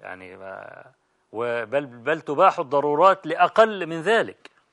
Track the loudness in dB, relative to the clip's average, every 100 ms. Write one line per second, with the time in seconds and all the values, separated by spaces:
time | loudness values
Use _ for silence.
0 | -18 -16 -18 -18 -16 -16 -16 -20 -20 _
1 | _ _ _ -8 -4 -4 -4 -4 -6 -8
2 | -4 -4 -4 2 2 2 -2 -2 0 4
3 | 4 4 -2 0 2 4 2 2 -8 -6
4 | 0 0 0 -8 -20 _ _